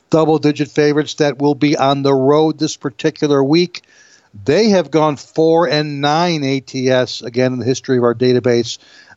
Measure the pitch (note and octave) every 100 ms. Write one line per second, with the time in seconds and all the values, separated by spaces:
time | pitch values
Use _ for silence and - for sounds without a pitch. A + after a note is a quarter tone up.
0 | _ D#3+ D#3 D#3 D3 D3 C#3+ - D3 D3
1 | C#3+ - D3 B2+ C#3+ C#3 C#3+ - C3+ C#3
2 | C#3 C#3 C3 D3+ D#3 D3+ D3+ - D3 -
3 | D#3+ D3+ D3+ C#3+ C#3 E3 F3+ - - _
4 | _ _ _ G2+ G2+ E3 A3+ F#3+ D3 D#3
5 | D3+ C#3 - - D#3+ E3 F3 D3+ D3+ C#3+
6 | C#3+ D3+ F3+ D#3+ C3+ C3+ C3 C3+ C3 B2+
7 | B2 - B2 A#2+ B2+ B2+ B2+ B2+ - B2+
8 | A#2+ A#2 B2+ B2 B2+ A#2+ A#2 - _ -
9 | -